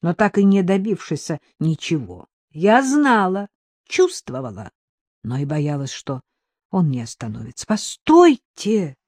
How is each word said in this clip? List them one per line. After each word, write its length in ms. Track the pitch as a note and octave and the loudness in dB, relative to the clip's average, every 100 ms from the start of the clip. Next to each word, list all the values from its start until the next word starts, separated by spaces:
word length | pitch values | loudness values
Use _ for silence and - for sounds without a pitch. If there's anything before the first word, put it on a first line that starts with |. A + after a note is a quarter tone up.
Но 120 | E3+ | -2
так 240 | F3 G#3 G3+ | 0 0 4
и 60 | |
не 200 | G3 G3 | 4 4
добившись 680 | F#3 G3 G3+ F#3+ - D3+ - D#3 _ _ | 2 0 0 -6 -4 -8 -6 -10 _ _
ничего. 680 | D#3+ D#3 - D#3+ G#2+ F2 - _ _ | -2 -2 -2 -4 -4 -16 -20 _ _
Я 300 | D3 F#3+ A#3 | -2 2 2
знала, 680 | C4+ C#4+ C#4+ A3+ F#3 G3 G3+ _ _ _ _ | 2 0 2 2 2 -2 -8 _ _ _ _
чувствовала, 840 | - F#4 - - B2+ B2+ G2 A2 _ _ _ _ _ | 0 0 0 -10 -10 -10 -12 -16 _ _ _ _ _
но 140 | A2+ B2+ | -8 -4
и 80 | C#3 | -2
боялась, 460 | D3+ D3 D3 C#3 | -2 -2 -2 -6
что 300 | - - C3 _ _ _ _ _ | -10 -10 -10 _ _ _ _ _
он 200 | F#3+ E3 | 0 0
не 120 | B2+ | 0
остановится. 640 | A2+ - A#2 A2 A2+ - - | -6 -12 -12 -10 -12 -14 -4
"Постойте!" 1300 | G#3+ - - - D#4+ F4 C4 _ - G3+ A3 E3 C3 | -4 -4 -12 4 8 8 6 _ -10 -2 -2 -2 -10